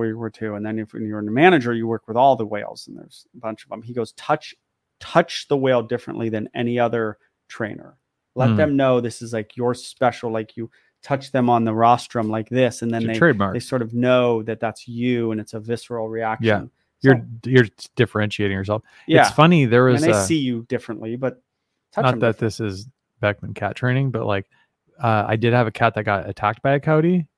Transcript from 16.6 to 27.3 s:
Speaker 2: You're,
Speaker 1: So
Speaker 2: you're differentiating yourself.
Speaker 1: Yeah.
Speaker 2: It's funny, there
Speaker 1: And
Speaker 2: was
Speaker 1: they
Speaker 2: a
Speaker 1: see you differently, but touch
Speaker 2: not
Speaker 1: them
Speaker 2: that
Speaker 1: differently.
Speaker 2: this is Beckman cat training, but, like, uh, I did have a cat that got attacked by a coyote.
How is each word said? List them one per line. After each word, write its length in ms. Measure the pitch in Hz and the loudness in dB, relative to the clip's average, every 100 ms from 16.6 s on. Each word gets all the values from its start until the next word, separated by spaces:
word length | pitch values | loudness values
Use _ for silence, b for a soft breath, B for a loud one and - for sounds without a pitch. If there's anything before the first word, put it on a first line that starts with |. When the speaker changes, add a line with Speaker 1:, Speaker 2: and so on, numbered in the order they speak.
| 123 _ _ _ | -2 _ _ _
Speaker 2:
You're, 160 | 135 123 117 117 | 4 4 2 -12
Speaker 1:
So 60 | 120 | 4
Speaker 2:
you're 160 | 131 110 - - - | 4 4 0 -8 0
differentiating 640 | 113 107 104 - 104 98 | 0 0 -2 -2 -2 -2
yourself. 240 | 98 107 b b - | -2 -4 b b 2
Speaker 1:
Yeah. 160 | 165 113 | 4 6
Speaker 2:
It's 80 | - | 6
funny, 300 | 160 175 127 | 6 6 6
there 220 | 120 127 | 6 4
Speaker 1:
And 60 | |
Speaker 2:
was 80 | 123 | 4
Speaker 1:
they 100 | 156 | 4
Speaker 2:
a 100 | 104 | 2
Speaker 1:
see 160 | 95 160 | 2 0
you 240 | 131 117 | -2 -4
differently, 520 | 117 117 - 107 110 123 | -6 -8 -8 -10 -10 -6
but 260 | 131 127 _ _ _ _ _ | -6 -6 _ _ _ _ _
touch 120 | - | -2
Speaker 2:
not 80 | 131 | 0
Speaker 1:
them 80 | 120 | 2
Speaker 2:
that 180 | 117 107 | 0 0
Speaker 1:
differently. 280 | 117 - 110 | -4 -4 -6
Speaker 2:
this 100 | 95 | -8
is 100 | 120 _ _ _ | -12 _ _ _
Beckman 340 | 104 104 - | -4 -4 -8
cat 220 | 101 101 - | -8 -8 -4
training, 340 | 123 127 135 | -2 0 -2
but, 140 | 113 110 | -2 -2
like, 240 | 98 - _ _ _ _ _ | -4 -6 _ _ _ _ _
uh, 260 | 117 107 110 | 0 0 0
I 80 | 110 | 0
did 180 | 117 | 2
have 140 | 123 113 | 2 2
a 40 | |
cat 220 | - 117 110 | 0 0 0
that 80 | |
got 240 | 107 98 101 | -2 -2 -4
attacked 340 | - 104 110 | -4 -4 -2
by 80 | 139 | -2
a 80 | 143 | 0
coyote. 480 | 156 156 165 185 151 | 2 2 2 0 -2